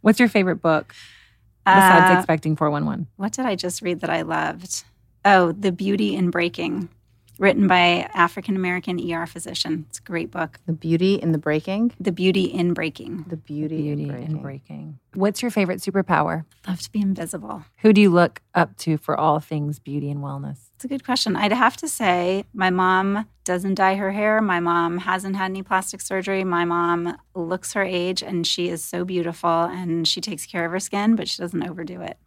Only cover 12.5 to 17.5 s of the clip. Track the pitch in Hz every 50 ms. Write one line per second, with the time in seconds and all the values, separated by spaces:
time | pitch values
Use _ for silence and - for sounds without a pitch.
12.5 | - - 175 175 170 - 160 160 151 - - - 170 175 156 175 170 160 - -
13.5 | 147 147 156 156 160 156 147 147 147 147 147 143 143 123 - 160 156 151 139 139
14.5 | 139 139 _ _ 151 147 151 156 147 127 _ _ - 190 190 208 208 - 247 240
15.5 | 208 220 196 175 180 185 - 196 185 196 185 - 175 165 151 165 165 160 156 _
16.5 | _ _ _ - 185 175 - - - 214 202 196 190 - - - - 180 208 214